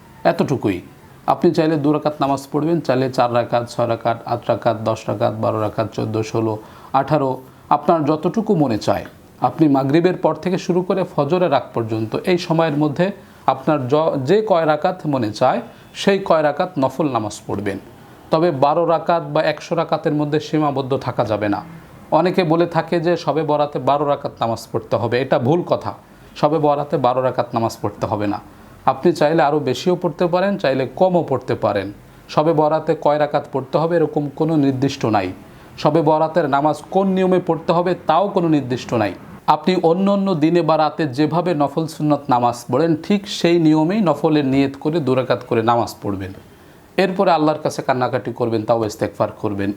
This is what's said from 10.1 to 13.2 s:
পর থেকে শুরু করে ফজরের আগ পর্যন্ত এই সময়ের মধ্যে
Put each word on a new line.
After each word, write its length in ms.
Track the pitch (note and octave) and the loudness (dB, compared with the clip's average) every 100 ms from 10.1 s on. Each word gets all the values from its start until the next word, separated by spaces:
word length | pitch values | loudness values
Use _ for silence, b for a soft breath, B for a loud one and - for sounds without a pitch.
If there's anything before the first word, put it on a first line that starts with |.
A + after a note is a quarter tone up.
| E3+ | 2
পর 180 | D#3 D#3 | 0 0
থেকে 220 | F#3 F3+ | -2 -4
শুরু 240 | - F3+ | 0 -2
করে 240 | F#3 F#3+ F3+ - | 0 -2 -2 -2
ফজরের 380 | C#3+ F3+ F3+ | 0 2 2
আগ 80 | C3+ - | 2 0
পর্যন্ত 420 | B2 A2+ A2+ G#2+ C#3+ | -4 -4 -4 -4 -4
এই 220 | - F3 | 0 -2
সময়ের 400 | - E3 E3 D3 | 0 0 2 0
মধ্যে 340 | D3+ B2+ F#3 - | -2 0 -2 -2